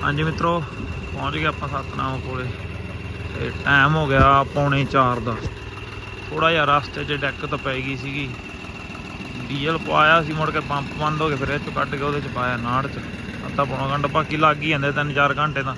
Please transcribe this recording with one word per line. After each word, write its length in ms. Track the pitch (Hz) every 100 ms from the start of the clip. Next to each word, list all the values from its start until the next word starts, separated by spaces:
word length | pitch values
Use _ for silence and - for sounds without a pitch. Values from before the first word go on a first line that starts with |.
ਹਾਂਜੀ 200 | - 143
ਮਿੱਤਰੋ, 400 | 156 151 170 170 156 - - - -
ਪਹੁੰਚ 220 | 131 135 151
ਗਏ 100 | 156
ਆਪਾਂ 220 | 147 143
ਸਤਨਾਮ 500 | 139 135 139 135 131
ਕੋਲੇ 240 | 127 127 127 - - - - - - - - -
ਤੇ 160 | 127 123 -
ਟਾਈਮ 300 | 139 139 156
ਹੋ 120 | 151
ਗਿਆ 360 | 135 135 139
ਪੌਣੇ 420 | 135 147 143 139 131
ਚਾਰ 340 | 139 127 120
ਦਾ। 160 | 113 110 - - - - - - - - -
ਥੋੜ੍ਹਾ 220 | 156 160
ਜਿਹਾ 120 | 165
ਰਸਤੇ 400 | 143 147 - -
'ਚ 100 | 139
ਦਿੱਕਤ 420 | 143 139 131 147 143
ਪੈ 200 | 143 131
ਗਈ 200 | 131 135
ਸੀਗੀ, 340 | 135 139 135 120 - - - - - - - - - - 117
ਡੀਜ਼ਲ 280 | 139 143 160
ਪਵਾਇਆ 460 | - 151 151 165
ਸੀ, 100 | 151
ਮੁੜ 180 | 156 156
ਕੇ 80 | 156
ਪੰਪ 280 | 139 143 139 -
ਬੰਦ 220 | 151 151
ਹੋ 80 | 156
ਗਏ, 60 | 135
ਫਿਰ 140 | 135
ਇਹ 100 | 143
'ਚੋਂ 140 | -
ਕੱਢ 220 | 139 139 143
ਕੇ 80 |
ਉਹਦੇ 180 | 143 147
'ਚ 60 | 139 120
ਪਾਇਆ 220 | 123 120
ਨਾੜ 300 | 120 123 131
'ਚ, 100 | - - - - - -
ਅੱਧਾ 160 | 131
ਪੌਣਾ 260 | 143 131 135
ਘੰਟਾ, 140 | 143 143
ਬਾਕੀ 300 | 156 151 151
ਲੱਗ 240 | 156 151
ਹੀ 80 | 151
ਜਾਂਦੇ 220 | 151 139
ਤਿੰਨ 220 | 143 147
ਚਾਰ 220 | 139 143 135
ਘੰਟੇ 260 | 151 139
ਤਾਂ। 120 | 131